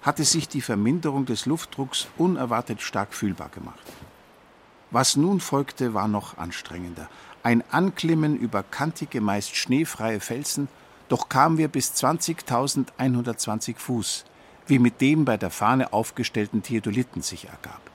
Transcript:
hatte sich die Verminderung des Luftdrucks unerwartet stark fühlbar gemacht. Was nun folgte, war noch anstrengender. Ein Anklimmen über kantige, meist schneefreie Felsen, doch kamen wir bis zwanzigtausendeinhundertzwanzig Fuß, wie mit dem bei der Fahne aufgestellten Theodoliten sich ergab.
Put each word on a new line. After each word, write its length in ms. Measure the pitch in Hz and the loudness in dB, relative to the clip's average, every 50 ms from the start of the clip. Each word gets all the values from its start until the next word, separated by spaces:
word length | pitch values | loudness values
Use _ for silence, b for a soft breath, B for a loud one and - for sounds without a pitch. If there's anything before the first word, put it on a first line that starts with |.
hatte 220 | - 143 147 - 156 | 0 0 0 2 2
sich 240 | 135 - 165 151 - | 2 2 2 0 -2
die 140 | - 147 | -4 -6
Verminderung 640 | 123 - 117 101 104 113 143 180 156 156 135 139 139 | -2 0 0 2 2 2 2 2 0 -2 -2 -2 -2
des 200 | 127 120 104 - | -2 -2 -2 0
Luftdrucks 600 | 123 151 165 - - - - 139 131 - - - - - - | -2 -2 -2 -2 -10 -6 -8 -6 -4 -4 -6 -6 -6 -2 0
unerwartet 640 | 160 185 185 151 131 120 117 110 127 - 113 101 | 2 2 2 2 0 0 0 -2 -2 -4 -6 -8
stark 320 | - - - 104 101 - - | -8 -6 -4 -4 -4 -4 -4
fühlbar 360 | - - 104 90 - 80 71 | -2 -2 -2 -2 -2 -8 -12
gemacht. 340 | - - - - - - - - - - - - - - - - - - - - - - - - - - - - | -12 -14 -14 -14 -16 -18 -20 -20 -20 -20 -20 -20 -20 -20 -20 -20 -20 -20 -20 -20 -20 -20 -20 -20 -20 -20 -20 -2
Was 260 | - 117 131 - - 139 | 0 2 2 4 4 4
nun 240 | 147 180 202 185 | 4 4 4 2
folgte, 520 | - - - 139 143 - - - 131 123 110 | 0 0 0 0 0 -2 -4 -4 -2 -2 0
war 140 | 104 98 107 | 0 0 2
noch 300 | 104 104 98 - - - | 0 0 -2 -6 -12 -10
anstrengender. 720 | 82 85 85 - - - 82 87 90 87 85 82 78 - B B B B B B - | -10 -10 -10 -12 -12 -12 -10 -10 -10 -10 -10 -12 -14 -16 B B B B B B 2
Ein 220 | 120 120 113 - - | 4 4 4 2 2
Anklimmen 680 | - 143 180 196 185 - - 165 165 160 151 151 151 - | 0 2 2 2 0 -2 0 2 2 2 2 2 0 0
über 260 | 117 113 107 101 98 | -2 -2 -2 -2 -4
kantige, 560 | - - - 143 156 160 - 160 - - 131 | -4 -4 -4 -4 -4 -2 -6 -10 -6 -2 -2
meist 380 | 107 104 98 101 101 - - - | 0 2 0 0 -2 -4 -4 -4
schneefreie 640 | - - 123 139 165 151 - - 110 113 113 104 | 0 2 2 2 2 0 -4 -4 -2 -2 -2 -2
Felsen, 480 | - - 117 127 147 - - - 143 135 B B B B B B B - | -4 -4 -6 -4 -4 -4 -2 -4 -4 -4 B B B B B B B -2
doch 180 | 123 117 - - | 0 0 0 0
kamen 300 | - 131 139 160 165 160 | 4 4 6 6 6 4
wir 100 | 156 147 | 2 2
bis 260 | - 139 127 - - | 0 0 -2 -2 -2
zwanzigtausendeinhundertzwanzig 1800 | - - 131 156 165 - - 165 - - - 127 120 135 139 - 143 131 - - - 127 135 123 123 120 120 113 - - - 107 110 - - 117 - | 0 2 2 2 2 -2 -4 -4 -6 -4 -2 0 0 2 2 0 0 -2 -2 -2 -2 0 2 2 2 0 -2 -4 -4 -4 -4 -4 -4 -4 -6 -8 -10
Fuß, 460 | - - 127 117 101 - - - - B B B B B B B B - | -4 -4 -2 -2 -2 -2 -4 -6 -8 B B B B B B B B 4
wie 120 | 143 131 | 6 8
mit 220 | 123 120 110 - | 8 6 6 4
dem 240 | 131 135 151 156 151 | 4 4 6 4 4
bei 100 | 127 113 | 4 2
der 140 | 101 - 90 | 2 0 -4
Fahne 420 | - - 104 107 127 131 127 - | -2 0 2 4 4 4 2 2
aufgestellten 720 | - 104 113 - - - 120 - - 113 104 101 - 110 95 | 0 -2 -2 -2 -4 -6 -6 -4 0 -2 -2 0 0 -4 -2
Theodoliten 600 | - 120 110 101 113 101 117 127 - - 90 - | 0 -4 -2 -2 0 0 0 -2 -2 -4 -8 -8
sich 260 | - - 87 - - | -8 -10 -10 -16 -18
ergab. 320 | - - - - - - - - - | -18 -16 -16 -16 -16 -16 -20 -20 -20